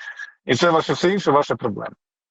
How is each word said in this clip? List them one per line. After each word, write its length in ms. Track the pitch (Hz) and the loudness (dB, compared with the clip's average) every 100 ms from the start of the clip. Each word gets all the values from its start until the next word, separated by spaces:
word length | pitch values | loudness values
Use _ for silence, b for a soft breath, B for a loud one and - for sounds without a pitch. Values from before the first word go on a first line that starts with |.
| B B B B - | B B B B -2
і 100 | 127 | 2
це 140 | 175 | 4
ваше, 240 | 160 151 | 2 0
все 160 | 143 175 | 0 0
інше, 220 | 202 165 | 0 2
ваша 240 | 143 143 123 | 2 2 -2
проблема. 380 | 120 98 - - _ _ _ | -4 -6 -10 -14 _ _ _